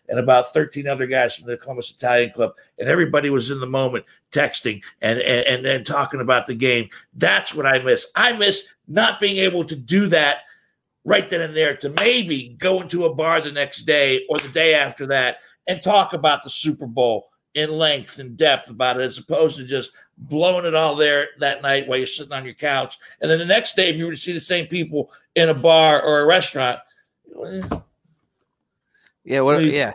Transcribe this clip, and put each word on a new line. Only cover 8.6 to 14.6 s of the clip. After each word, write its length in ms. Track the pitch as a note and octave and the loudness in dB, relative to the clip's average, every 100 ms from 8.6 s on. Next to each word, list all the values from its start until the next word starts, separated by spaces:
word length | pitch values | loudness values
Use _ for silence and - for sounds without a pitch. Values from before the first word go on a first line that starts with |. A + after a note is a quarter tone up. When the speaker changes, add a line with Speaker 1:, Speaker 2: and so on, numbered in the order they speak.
| - _ - | -6 _ -4
Speaker 1:
not 320 | E3 A3 - | 0 0 0
being 160 | G3+ G3 | -2 0
able 280 | F#3+ F3 D#3+ | 0 0 -4
to 100 | D3 | -8
do 320 | A#2 F#3 G3+ | 0 0 4
that 300 | E3 D3 D3 - - _ _ _ _ | 2 2 0 -8 -20 _ _ _ _
right 240 | - G3+ G3 | 0 0 0
then 120 | F3 | -4
and 120 | E3 D#3 | -4 0
there, 200 | D3+ C#3 | 0 0
to 140 | C#3+ D#3 | -4 0
maybe 560 | G#3 B3 F#3 C#3 A#2+ A#2+ | 2 2 0 -4 -6 -4
go 220 | F#3 F#3 | -2 -2
into 220 | E3+ E3+ | -2 -2
a 100 | E3 | -2
bar 260 | C#3 D#3+ E3 | 0 0 0
the 120 | D3+ | -2
next 320 | C#3+ C#3+ - | -4 -6 -6
day 400 | D#3+ D3 C#3 C3 C3 | 0 2 4 0 0
or 100 | D3+ | -4
the 100 | C#3+ | -2
day 260 | D#3+ | 0